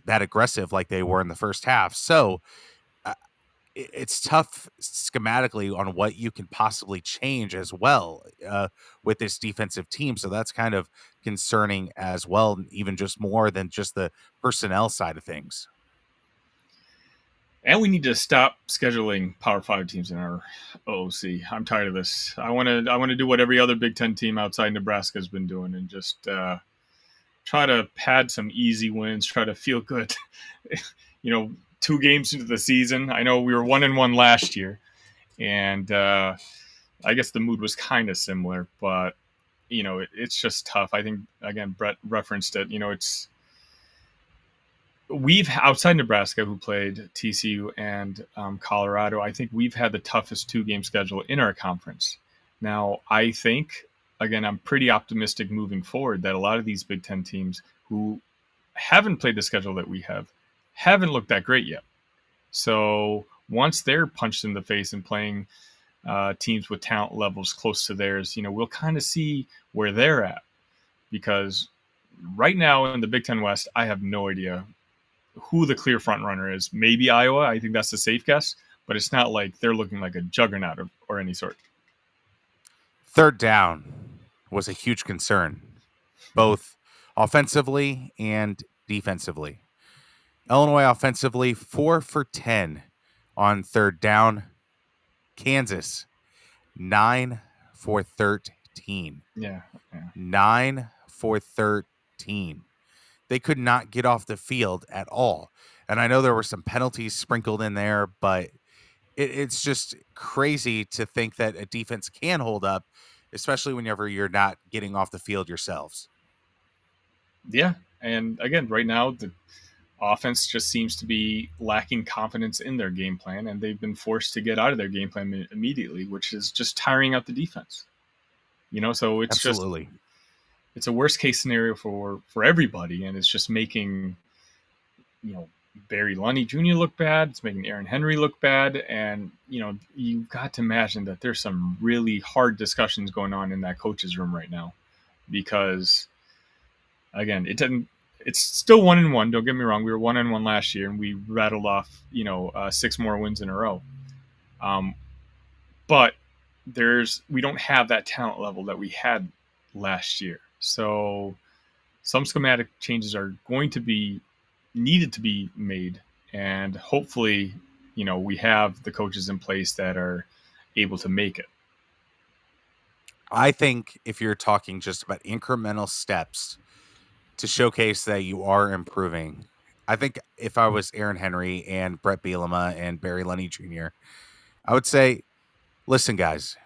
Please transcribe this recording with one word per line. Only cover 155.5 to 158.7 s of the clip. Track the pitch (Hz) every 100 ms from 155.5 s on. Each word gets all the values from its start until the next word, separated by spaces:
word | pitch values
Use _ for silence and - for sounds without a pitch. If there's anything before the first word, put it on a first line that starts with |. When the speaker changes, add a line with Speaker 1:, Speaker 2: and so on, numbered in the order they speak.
| _ _ _ -
Speaker 2:
but | 147 117 - _ _ _ _ -
there's, | 120 117 120 113 - -
we | 131
don't | 139 143
have | - 135 117
that | 113 -
talent | - 117 -
level | 104 95
that | 98